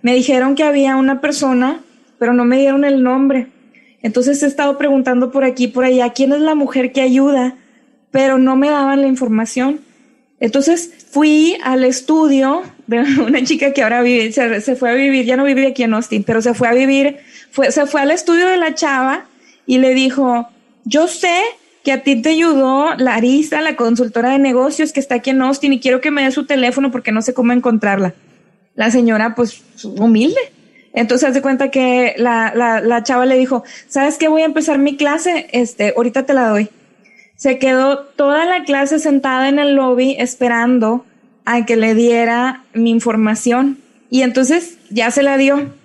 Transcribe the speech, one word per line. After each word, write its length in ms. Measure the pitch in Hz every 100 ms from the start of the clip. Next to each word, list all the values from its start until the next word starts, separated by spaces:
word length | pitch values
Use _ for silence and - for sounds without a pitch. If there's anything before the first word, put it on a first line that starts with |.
Me 120 | 240
dijeron 400 | 254 247 262 262
que 80 | 277
había 340 | 302 285 269 262
una 240 | 269 269
persona, 600 | 294 285 269 247 254 330 - _ _ _
pero 160 | 240
no 100 | 247
me 140 | 240 262
dieron 260 | 277 277
el 180 | 285 269
nombre. 440 | 254 262 277 262 240 _ _ _ _ _
Entonces 400 | 226 247 247 285
he 40 | 294
estado 300 | 277 285 277
preguntando 540 | 285 277 262 247 247
por 100 | 269
aquí 220 | 262 254
y 40 | 247
por 160 | 247
allá, 280 | 254 254 240
¿quién 200 | 240 269
es 80 | 285
la 140 | 311
mujer 380 | 311 277 269 254
que 80 | 269
ayuda?", 560 | 262 254 277 277 254 254 _ _ _ _ _
pero 280 | 269 269 262
no 160 | 262
me 140 | 262 285
daban 320 | 294 269 277
la 80 | 269
información. 720 | 262 247 220 226 254 262 302 _ _ _ _ _ _
Entonces 680 | 233 269 277 339 - - _
fui 460 | 277 302 302 320 415
al 180 | 254 262
estudio 800 | 254 254 - 311 311 269 269 320 370 - -
de 140 | 233
<laughs> 260 | 285 269 226
una 160 | 269
chica 300 | 254 311 277
que 100 | 277
ahora 200 | 220 240
vive, 280 | 240 247 220
se, 300 | 220 233 214
se 160 | 214 262
fue 140 | 247
a 40 |
vivir, 300 | 247 277 269
ya 120 | 240 254
no 80 |
vive 220 | 277 262 269
aquí 160 | 262
en 120 | 233
Austin, 280 | 220 240 214
pero 200 | 202 226
se 100 | 233
fue 160 | 226 240
a 60 |
vivir, 420 | 240 269 277 277 277 - - -
fue, 220 | - 269
se 140 | 302 285
fue 160 | 294
al 80 | 277
estudio 360 | 339 339 339 370
de 100 | 370
la 160 | 320
chava 500 | 320 302 262 262 320 - _ _ _ -
y 120 | 254
le 160 | 262
dijo, 540 | 254 262 269 262 240 240 _ _ _
"Yo 240 | 226 277 349
sé 320 | - 359 349 466 - _ _
que 100 | 277
a 100 | 269
ti 200 | 277 247
te 80 | 285
ayudó 640 | 320 339 277 262 269 302 -
Larisa, 640 | 254 220 240 277 302 302
la 160 | 320 247
consultora 540 | 233 240 233 233 240
de 80 | 277
negocios 540 | 277 247 269 302 311
que 80 | 277
está 160 | 269 247
aquí 140 | 262
en 120 | 269
Austin, 300 | 262 277 285
y 80 | 262
quiero 200 | 262 254
que 100 | 302
me 120 | 294
dé 80 | 269
su 160 | 269 277
teléfono 440 | 277 247 254 277
porque 220 | 254 -
no 100 | 220
sé 120 | 226
cómo 180 | 247 233
encontrarla". 600 | 247 247 220 208 196 185 - _ _ _ _ _
La 160 | - 220
señora, 440 | 247 233 214 226
pues, 280 | 226 226 - _ -
humilde. 560 | 214 196 226 220 269 494 494 _ _ _ _
Entonces, 360 | - 233 247 277
haz 60 |
de 80 | 262
cuenta 280 | 269 269 269
que 440 | 277 254 247 247 -
la, 360 | 240 226 226
la, 260 | 233 240 220
la 220 | 214 233
chava 240 | 233 247 254
le 100 | 262
dijo, 280 | 262 254 - - -
"¿Sabes 300 | 269 277 302
qué? 100 | 311
Voy 140 | 311
a 40 | 320
empezar 320 | 311 311 277
mi 180 | 285 285
clase, 520 | 294 302 349 330 -
este, 440 | 240 233 - 208 -
ahorita 280 | 240 262
te 80 | 262
la 160 | 269 226
doy". 200 | 208 214 _ _ _ _ _ _ _
Se 220 | 277 254
quedó 400 | 262 262 269 277
toda 460 | 277 - 285 294
la 200 | 339 359
clase 340 | 285 277 277 311
sentada 500 | 311 277 269 254 269
en 100 | 285
el 160 | 285
lobby 420 | 277 262 247 254 -
esperando 840 | 247 - 247 233 240 254 220 240 - _ _ _
a 220 | - 240 226
que 100 | 226
le 180 | 220
diera 680 | 220 233 233 233 233 254 262 _
mi 160 | 226 233
información. 880 | 233 240 220 214 220 247 240 277 269 _ _ _
Y 140 | 254
entonces 560 | 254 240 262 330 339 - _
ya 220 | 214 233
se 120 | 254
la 140 | 277 269
dio. 360 | 269 277 277 -